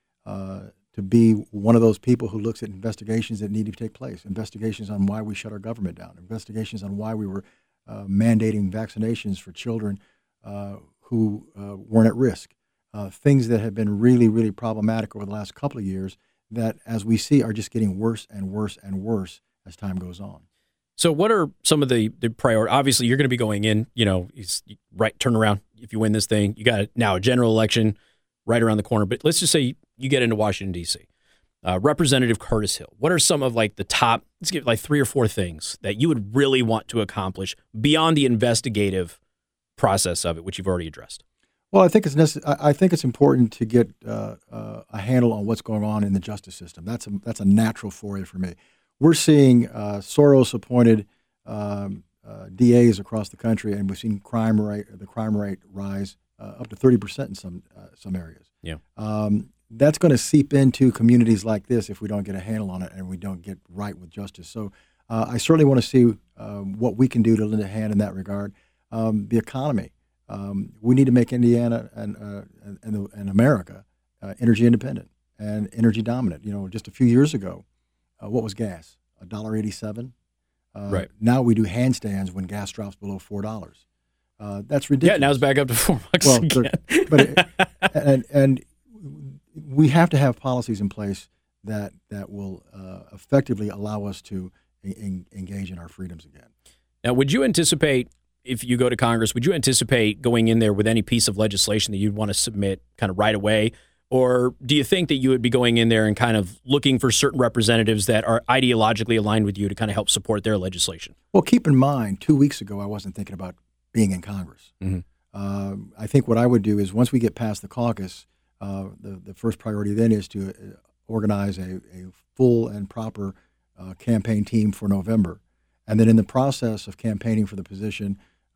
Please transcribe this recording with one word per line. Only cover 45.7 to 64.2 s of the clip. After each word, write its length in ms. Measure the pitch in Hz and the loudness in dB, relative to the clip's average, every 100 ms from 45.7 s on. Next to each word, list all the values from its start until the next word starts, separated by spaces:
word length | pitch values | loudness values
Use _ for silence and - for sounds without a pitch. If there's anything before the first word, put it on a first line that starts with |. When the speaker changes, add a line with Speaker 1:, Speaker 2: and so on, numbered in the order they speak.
| 107 | -4
Speaker 1:
on 200 | 107 107 | -2 -2
in 100 | 101 | 0
the 60 | 98 | -2
justice 340 | 90 - 95 | -4 -10 -14
system. 320 | - 85 - 90 | -20 -20 -14 -10
That's 200 | 117 - | -10 -8
a, 40 | 98 | -10
that's 180 | 117 110 | -8 -2
a 40 | |
natural 460 | 98 104 110 - 104 | 4 4 4 -2 -10
foray 340 | - 104 98 | -12 -10 -10
for 140 | 92 92 | -10 -8
me. 160 | 92 82 _ _ _ _ | -8 -10 _ _ _ _
We're 140 | 151 | 2
seeing, 520 | 160 - 147 135 123 117 | 4 4 6 8 6 4
uh, 300 | 110 104 104 | -4 -8 -8
Soros-appointed, 1080 | - - 143 135 123 117 - 123 117 110 98 _ _ _ | -4 4 6 6 4 -2 -2 4 6 6 2 _ _ _
um, 600 | 113 110 104 101 101 101 - _ 107 | -14 -10 -8 -8 -10 -12 -18 _ -20
uh, 200 | 104 98 | -20 -16
D 200 | 92 123 | 2 6
As 240 | 120 120 101 | 8 8 4
across 300 | 98 110 101 | -2 -8 -8
the 80 | - | -6
country, 360 | 117 110 107 | -2 -2 -2
and 180 | 101 98 | -4 -4
we've 80 | 95 | -6
seen 220 | 113 101 | -6 -6
crime 400 | - 117 113 107 | -6 -2 0 0
rate, 260 | 104 104 101 | 0 -6 -12
the 160 | 95 98 | -18 -14
crime 300 | - 110 104 | -8 -4 -4
rate 220 | 101 92 _ | -4 -8 _
rise, 460 | 98 98 98 98 - _ _ | -12 -8 -8 -10 -12 _ _
uh, 160 | 104 101 | -20 -16
up 80 | 113 | -16
to 80 | - | 0
thirty 200 | 131 117 | 4 4
percent 340 | 101 - 131 | 2 -10 -10
in 40 | |
some, 280 | 95 92 87 - 98 | -12 -14 -16 -18 -20
uh, 120 | 95 | -20
some 200 | _ 98 92 | _ -10 -8
areas. 300 | 82 - _ _ | -8 -18 _ _
Speaker 2:
Yeah. 140 | 85 80 - - | -14 -14 -14 -12
Speaker 1:
Um, 540 | 107 107 107 104 - _ _ | -6 -4 0 -2 -4 _ _
that's 280 | 113 143 151 | 2 4 6
gonna 180 | 170 123 | 4 4
seep 380 | - 151 139 | 4 2 4
into 380 | 143 131 - 131 | 4 4 4 2
communities 520 | - 113 120 113 104 | 4 6 6 6 4
like 220 | 110 107 - | 2 -4 -2
this 240 | 120 101 | -2 -2
if 100 | 101 | -8
we 80 | 104 | -6
don't 140 | 104 | -6
get 140 | 98 95 | -6 -8
a 40 | |
handle 300 | 95 110 101 | -8 -6 -6
on 100 | 92 | -8
it 120 | 90 | -10
and 140 | 95 92 | -12 -12
we 100 | 92 | -10
don't 240 | 98 90 | -10 -12
get 160 | 95 92 _ | -12 -16 _
right 300 | 90 101 90 | -12 -10 -12
with 100 | 87 | -16
justice. 400 | - | -16